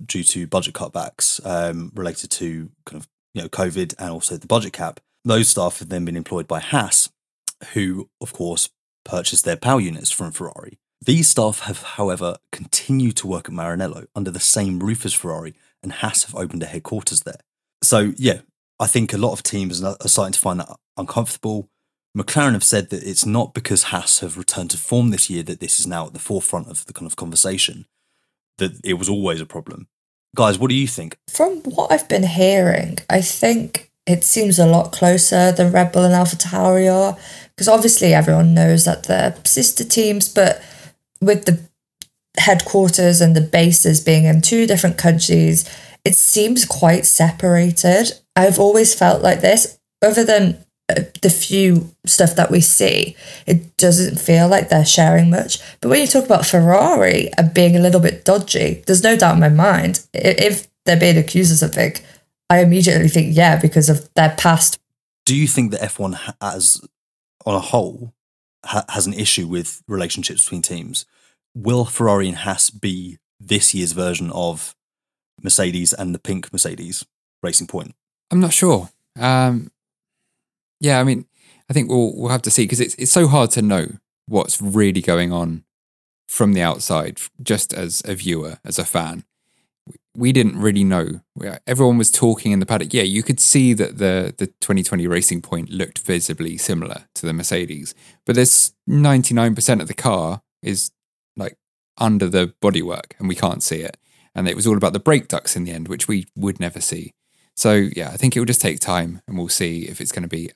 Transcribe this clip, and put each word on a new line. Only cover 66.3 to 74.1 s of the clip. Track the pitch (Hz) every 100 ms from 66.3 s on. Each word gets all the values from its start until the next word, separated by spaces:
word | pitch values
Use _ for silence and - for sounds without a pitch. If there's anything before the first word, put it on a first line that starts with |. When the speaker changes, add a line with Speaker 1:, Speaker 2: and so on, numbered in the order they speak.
| -
Speaker 1:
as, | 101 95 - - - _ _ _ _ _ -
on | 98
a |
whole, | - 120 87 87 120 _ _ _ _ _
ha-, | - 104 -
has | 92 98
an | 101
issue | 107 - 85
with | 87 85 - -
relationships | 98 87 95 85 -
between | - 87
teams? | - 87 80 - - _ _ _ _ 123
Will | 107 123 117
Ferrari | - 113 101 95
and | 85
Haas | 104 92 -
be | 107 101 92 90 82 _ _
this | 98 104 -
year's | 95 87
version | 85 90